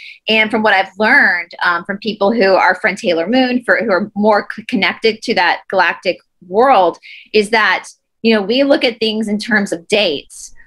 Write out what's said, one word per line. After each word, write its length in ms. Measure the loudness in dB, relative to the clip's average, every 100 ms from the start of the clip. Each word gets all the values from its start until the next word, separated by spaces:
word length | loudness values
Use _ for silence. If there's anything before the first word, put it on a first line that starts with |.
| -20 -10 -2
and 240 | 0 0
from 120 | 0
what 100 | 2
I've 180 | 2 0 -2
learned, 560 | 2 4 2 0 -6 -4
um, 220 | -2 -2 -4
from 120 | -8
people 340 | -8 -2 0
who, 220 | 2 2 4
our 200 | 2 0
friend 220 | -2 -4
Taylor 280 | -2 -2 0
Moon, 380 | 0 0 0
for, 140 | 0 -2
who 120 | 0
are 220 | -2 -2 -2
more 320 | 0 0 -2
c-, 120 | -12 -6
connected 580 | -2 -2 -2 -2 -2
to 100 | -2 0
that 260 | 0 -2 -2
galactic 480 | 0 0 -2 -4 -6 _ _ -6
world, 520 | 0 4 4 2 -2 -12 -20 -4
is 160 | -2 0
that, 360 | 0 0 -2 -6 -20 _ _
you 120 | 0 2
know, 60 |
we 200 | 2 0
look 200 | 2 2
at 160 | 0 -2
things 280 | -4 -4 -4
in 120 | -4
terms 340 | -2 -2 -2
of 140 | -6 -4
dates, 680 | -2 -2 -4 -10 -20 -20 -20